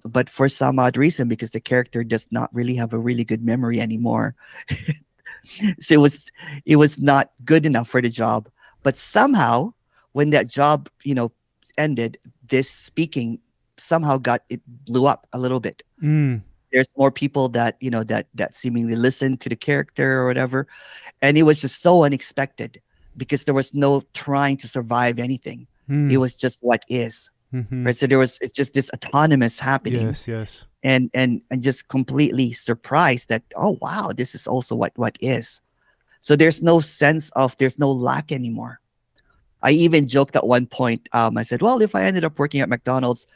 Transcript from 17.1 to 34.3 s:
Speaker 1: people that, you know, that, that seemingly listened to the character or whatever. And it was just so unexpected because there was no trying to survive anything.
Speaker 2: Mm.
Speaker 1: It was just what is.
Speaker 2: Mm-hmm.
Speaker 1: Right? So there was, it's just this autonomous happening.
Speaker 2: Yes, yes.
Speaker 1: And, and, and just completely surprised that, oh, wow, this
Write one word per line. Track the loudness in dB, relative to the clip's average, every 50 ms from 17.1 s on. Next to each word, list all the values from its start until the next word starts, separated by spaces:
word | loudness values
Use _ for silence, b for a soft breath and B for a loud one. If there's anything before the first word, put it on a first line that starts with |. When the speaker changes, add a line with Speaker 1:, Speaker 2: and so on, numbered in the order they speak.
Speaker 1:
people | 2 0 -4 -2 0 0 0 0
that, | 0 0 0 -2 -2 _
you | -6 -4
know, | -4 -4 -4
that, | -2 -4 -4 -4 _ -8
that | -6 -6 -6 -6
seemingly | -8 -6 -4 -4 -2 -2 -2 0
listened | 0 2 0 0 0 -2 -2 -2 -4 -6
to | -8
the | -10
character | -6 -4 -2 -2 -2 -2 -4 _ -2 0 0 2 2
or | 0
whatever. | 0 0 0 -2 -2 -2 -4 -4 B B B B B B B B B B _
And | 2 4 6
it | 6 6
was | 6 6 4
just | 0 -4 -4 0 4
so | 6 6 6 6
unexpected | 4 2 -2 -4 -6 -6 -6 -6 -6 _ -10 -12 -12 -14 -18 _ _ _ _ _ -20 -16
because | -14 -6 -4 -4 -2 -2
there | 0 0
was | 0 -2 -2 -2
no | 0 2 2 2 2 0 _ -12
trying | -12 -6 -4 -2 0 0 0 -2 -4
to | -6 -8
survive | -8 -8 -4 -2 0 0 0 0 0 -2
anything. | -4 -6 -6 -8 -8 -12 -14 -14 -16 -20 _ _ _ -4
Speaker 2:
Mm. | -2 0 0 2 2
Speaker 1:
It | 2
was | 2 0 -2
just | -4 -4 -4 -4 -2 0
what | 0 0 0 0 -4
is. | -4 -4 -4 -6 -8 -12 -16 -18 _ _ _ _ -10
Speaker 2:
Mm-hmm. | -8 -8 -8 -8 -4 -2
Speaker 1:
Right? | -2 0
So | 0 2
there | 2 4 4
was, | 4 2 0 -6
it's | -10 -6 -4
just | -4 -4 -2 -2
this | -4 -4 -4 -6
autonomous | -12 -10 -2 0 2 4 4 4 4 2 0 -2 -4
happening. | -2 -2 -2 -2 -2 -4 -4 -2 -2 -4
Speaker 2:
Yes, | -4 -6 -8
yes. | -10 -8 -8 -10 -12 -14 -20 -20 -20 _ _ -2
Speaker 1:
And, | 0 2 2 2 0 -2
and, | 0 0 0 0 -2 -4 -6
and | -6 -4 -2
just | -2 -2 -2 -4 -6
completely | -4 -4 -4 -2 0 0 0 2 2 0 -2 -2 -4
surprised | -4 -4 -4 -4 -6 -4 -2 0 2 2 2 0 0 -2 -4
that, | -4 -4 -6 _ -6
oh, | -4 -2 -2 -2 -2
wow, | -6 -8 -6 -6 -6 -6 -6
this | -6 -6 -8